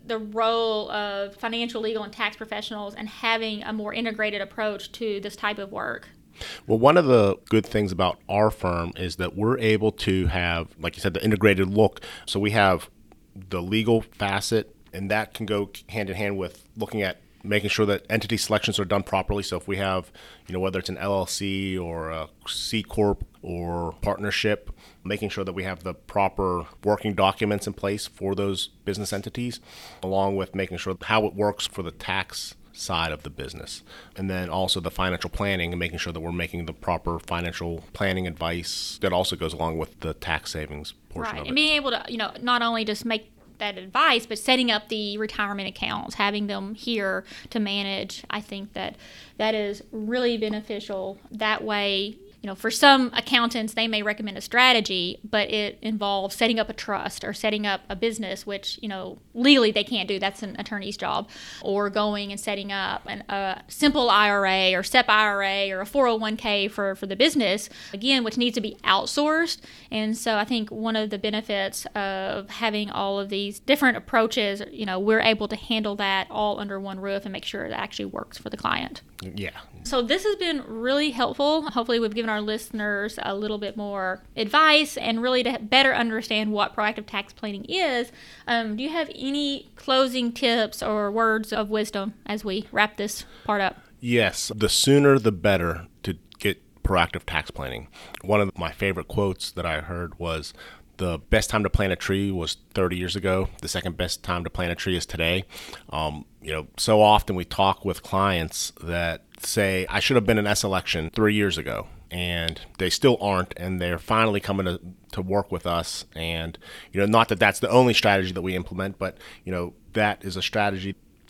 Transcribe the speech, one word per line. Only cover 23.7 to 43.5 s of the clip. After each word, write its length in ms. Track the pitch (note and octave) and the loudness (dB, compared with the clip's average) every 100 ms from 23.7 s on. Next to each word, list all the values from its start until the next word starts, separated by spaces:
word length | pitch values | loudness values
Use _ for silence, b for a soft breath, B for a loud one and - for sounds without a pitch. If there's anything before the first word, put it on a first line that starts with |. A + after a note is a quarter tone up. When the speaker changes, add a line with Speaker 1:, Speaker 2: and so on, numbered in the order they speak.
| F2 E2+ - | -4 -4 -4
Speaker 2:
partnership, 720 | G#2 G2 G2+ - G#2+ G#2 - - B B | -4 -2 -2 0 0 0 -4 -16 B B
making 280 | F2 G#2 G#2 | -6 -4 -4
sure 120 | - | -4
that 100 | F#2+ | -6
we 120 | F#2 | -4
have 180 | F#2+ F#2 | -6 -6
the 100 | F#2 | -8
proper 760 | E2+ - G#2 F#2+ - F#2+ F2 D2+ - | -10 -4 2 2 2 0 0 -4 -4
working 300 | G2+ G#2 G#2+ | 0 2 0
documents 520 | G2 F#2+ - G#2 G2+ - | 2 4 4 0 0 -2
in 60 | |
place 340 | F#2+ G2 G#2 - | -4 -2 -2 -6
for 300 | - G2 G2 | -6 -4 -2
those 320 | G2 F#2 - - | -2 -2 -6 -8
business 280 | - G2 G2+ | -6 -4 -4
entities, 460 | G2+ G#2 A#2 B2 A2+ B B B B | -6 -6 -6 -6 -8 B B B B
along 320 | F#2+ F#2+ G2 G2 | -2 2 2 2
with 180 | F#2 | -2
making 240 | F#2+ F#2 F2 | -2 -4 -4
sure 180 | - F#2 | -6 -6
how 240 | - A2 G#2+ | 0 2 2
it 80 | |
works 320 | G2 G#2 G2+ - | 2 0 0 -6
for 160 | - | -6
the 80 | E2+ | -10
tax 640 | - - F#2+ F#2 - - - - | -8 -6 -4 -4 -8 -12 -14 -20
side 380 | - - E2+ E2 | -12 -4 -2 -2
of 140 | D#2 | -4
the 60 | D2+ | -10
business. 520 | - C2 - - - - B B | -10 -12 -12 -14 -16 -16 B B
And 160 | - F#2+ | -8 -4
then 180 | F#2 F2+ | -4 -2
also 300 | F2 F#2 F#2+ | -2 0 0
the 120 | E2+ | -2
financial 360 | - F#2 F2 F2 | 0 0 0 -4
planning 440 | - G2+ F#2+ E2+ | -2 0 0 -2
and 80 | F2 | -2
making 180 | F2 E2+ | -4 -4
sure 140 | - | -6
that 80 | E2 | -6
we're 100 | E2+ | -6
making 360 | F2 E2+ F2 E2 | -4 -4 -6 -8
the 60 | |
proper 460 | D#2+ - E2+ - E2 | -6 -2 -2 -2 -4
financial 640 | - E2+ E2+ - E2+ E2 - | -4 -4 -4 -6 -6 -8 -10
planning 360 | - G2 F#2 F2+ | -4 0 0 -2
advice 720 | D#2+ E2 E2+ E2+ - - - | -4 -4 -4 -4 -6 -8 -2
that 100 | G2 | 0
also 220 | F2+ F#2 | 2 0
goes 180 | E2+ D#2+ | 0 -4
along 260 | D#2 E2 D#2+ | -2 -2 -2
with 200 | D#2 - | -6 -6
the 160 | E2 | -8
tax 380 | D2+ - D#2 - | -6 -4 -4 -4
savings 400 | D#2+ D2+ D2 D2 - - | -8 -8 -10 -12 -16 -14
portion 240 | - A3+ | -8 -8
Speaker 1:
Right. 80 | A3 | -8
Speaker 2:
of 80 | - | -4
Speaker 1:
And 100 | C4 | 0
Speaker 2:
it. 20 | |
Speaker 1:
being 120 | D4+ | 2
able 180 | D4+ C4+ | 0 -2
to, 140 | A#3+ - | -4 -6
you 100 | A#3 | -6
know, 120 | G#3+ - | -6 -4
not 220 | A#3+ A#3+ | -2 0
only 220 | A#3 A3+ | 0 -2
just 200 | G#3+ G#3+ | -2 -4
make 280 | A#3 A3 A3 - - | -2 -4 -6 -20 -20